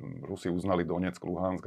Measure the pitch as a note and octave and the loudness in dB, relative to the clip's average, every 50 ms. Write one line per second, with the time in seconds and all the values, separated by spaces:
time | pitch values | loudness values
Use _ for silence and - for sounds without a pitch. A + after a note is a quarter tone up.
0 | - - F2+ - - D#2 G2 G2 - F#2 F2 F2+ F2 G2 F#2 F2 F2 E2 F2 F2 | -8 -8 -8 -8 -6 -6 -6 -4 0 0 0 2 2 4 4 4 4 2 2 2
1 | F#2 F#2 F2+ - - - F2+ E2+ F#2 F#2+ F#2 F2+ - | 2 0 -2 -2 -4 -4 -2 0 0 0 0 0 -2